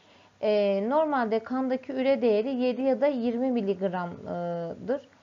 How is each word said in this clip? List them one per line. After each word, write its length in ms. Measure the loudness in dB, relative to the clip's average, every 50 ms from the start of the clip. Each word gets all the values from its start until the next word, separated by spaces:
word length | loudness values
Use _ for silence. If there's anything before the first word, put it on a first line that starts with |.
| _ _ -20 -20 -20 -20 _ -4
Ee, 440 | 0 2 2 4 4 2 2 0 0 2
normalde 500 | 2 2 2 2 2 0 0 0 0 -2
kandaki 540 | -2 -2 -4 -2 -2 -2 -2 -4 -4 -6
üre 300 | -4 0 2 2 2 4
değeri 320 | 4 4 4 4 2 0 0
yedi 280 | 0 0 0 0 0
ya 180 | 0 0 2 2
da 60 | 2
yirmi 440 | 0 2 2 0 0 0 0 0 0
miligramdır. 1600 | 0 0 0 0 -2 0 -2 -2 -2 -2 -6 -6 -8 -10 -10 -8 -6 -4 -4 -4 -4 -4 -6 -8 -8 -8 -4 -4 -4 -4 -6 -12 -20 _